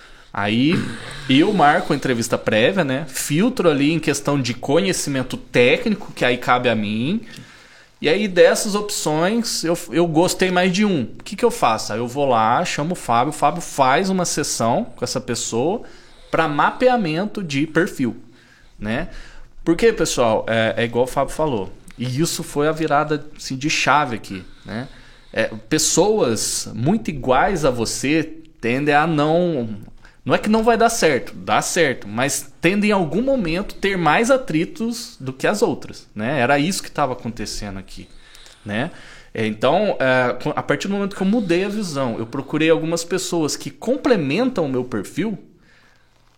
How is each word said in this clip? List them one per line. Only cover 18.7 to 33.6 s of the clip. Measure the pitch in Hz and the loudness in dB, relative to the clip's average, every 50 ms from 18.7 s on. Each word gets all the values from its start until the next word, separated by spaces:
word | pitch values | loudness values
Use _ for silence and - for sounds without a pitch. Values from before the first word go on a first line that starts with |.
| - - | -16 -10
né? | 104 107 113 139 175 - - - - - - - - - - - - | -6 -6 -4 -4 -6 -8 -10 -14 -16 -16 -18 -18 -20 -18 -18 -4 0
Porque, | 165 165 - 233 233 | 0 2 4 4 2
pessoal, | 220 - 160 - - - 123 113 110 - - - | 2 2 0 0 0 2 2 2 2 2 0 0
é, | 113 113 113 110 - - | 0 2 2 0 0 0
é | 117 | -2
igual | 117 120 120 131 | 0 0 0 0
o | 127 | 0
Fábio | - 143 135 131 | 0 -2 -2 -2
falou. | - - 156 151 127 101 95 95 - - - - - | -2 -2 -2 -2 -2 -2 -4 -6 -10 -16 -18 -18 -12
E | - 117 127 123 139 | -8 -6 -4 -2 -2
isso | 165 160 - - | -2 -2 -2 -4
foi | 160 - - 147 147 156 | -8 -4 -2 0 0 0
a | |
virada, | 156 156 160 147 143 143 151 151 151 147 - - - | 0 0 0 2 2 2 2 0 -2 -4 -6 -8 -14
assim, | - - - 135 | -14 -10 -10 -6
de | 131 139 151 | -4 -2 -2
chave | - - - 139 135 147 147 131 113 | 0 0 2 4 4 4 2 0 -4
aqui, | 98 - - 98 92 85 - - - - | -8 -8 -10 -12 -12 -12 -14 -18 -18 -14
né? | 101 98 101 87 - - - - - - - - - | -10 -10 -8 -10 -10 -14 -20 -20 -20 -20 -20 -20 -8
É, | - - 110 - 113 107 - - | -4 -2 -2 -2 -4 -10 -4 -2
pessoas | 156 151 - - - 160 180 208 220 214 165 120 110 104 - - - - - 107 110 | 0 0 0 2 2 4 4 4 4 2 2 2 0 0 -2 -4 -4 -6 -6 -8 -6
muito | 107 120 151 214 220 226 196 | -2 0 0 0 0 -2 -4
iguais | 156 139 - 131 123 139 170 202 196 156 151 | -6 -2 0 2 4 4 4 2 2 2 2
a | 139 | 0
você | 123 117 110 - - - - 135 156 165 151 - - - - - - - | 2 0 -2 -4 -4 -2 0 0 2 0 0 -2 -8 -16 -20 -20 -14 -6
tendem | - 117 123 135 147 147 143 | -2 -2 -2 0 2 2 2
a | 147 156 | 4 2
não, | 175 160 147 143 156 160 175 180 175 160 127 117 110 104 98 - - - - - - - - - | 2 2 2 2 2 2 2 2 0 0 -2 -4 -6 -8 -10 -12 -16 -18 -20 -20 -20 -20 -10 -2
não | 120 156 | 0 0
é | - | 0
que | - 208 | 2 2
não | 214 226 | 2 4
vai | 220 240 226 214 | 4 4 4 4
dar | 226 233 | 4 2
certo, | 233 - - - 131 117 - - - | 2 2 2 2 2 2 -2 -6 -10
dá | - 92 101 107 139 | -10 -2 0 2 2
certo, | - - - 185 160 139 117 - - | 2 0 0 2 2 2 0 -2 -8
mas | 101 104 117 131 143 - - - - - - | -8 -4 -2 -2 -2 -2 -4 -8 -10 -6 -2
tendem | - 170 202 208 208 208 | 0 2 2 2 2 2
em | |
algum | 208 190 180 139 151 202 | 2 2 0 0 -2 0
momento | 254 269 269 254 185 156 160 185 | 0 0 0 0 0 -2 -2 -4